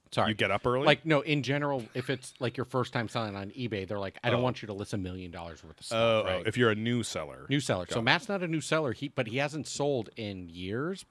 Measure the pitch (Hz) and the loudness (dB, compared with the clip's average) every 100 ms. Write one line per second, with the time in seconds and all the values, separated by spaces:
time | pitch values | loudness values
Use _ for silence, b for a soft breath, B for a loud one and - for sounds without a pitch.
0 | _ - 104 104 104 101 127 127 151 151 | _ 0 2 2 2 2 2 2 4 4
1 | 160 147 165 147 120 143 143 139 107 127 | 4 2 4 0 2 0 0 -2 -4 -6
2 | - 127 - - 120 127 117 131 120 127 | -4 -4 -6 -4 -4 -2 -2 0 0 -2
3 | 107 123 110 98 98 131 120 107 95 104 | -2 -2 -4 -6 -8 -6 -4 -2 -4 -4
4 | 95 - 120 123 123 - 104 98 104 107 | -4 -2 0 2 2 -2 -6 -8 -4 -4
5 | 92 92 90 87 85 78 80 - - 113 | -4 -6 -10 -10 -12 -12 -16 -16 -4 2
6 | 117 110 95 92 87 120 120 107 113 120 | 6 6 4 2 0 4 6 6 2 0
7 | 107 87 76 65 67 139 139 98 87 123 | 0 -4 -6 -10 0 0 2 0 0 0
8 | 117 165 - 196 175 160 - 156 147 110 | 4 4 2 -4 -2 -2 0 0 0 -2
9 | 143 - 110 123 143 151 - - 143 135 | -4 -4 -2 -2 -2 -4 -8 -2 0 0
10 | 107 - 107 95 87 85 92 113 160 190 | -2 -6 -8 -6 -10 -8 -4 -2 -4 -6
11 | - | -4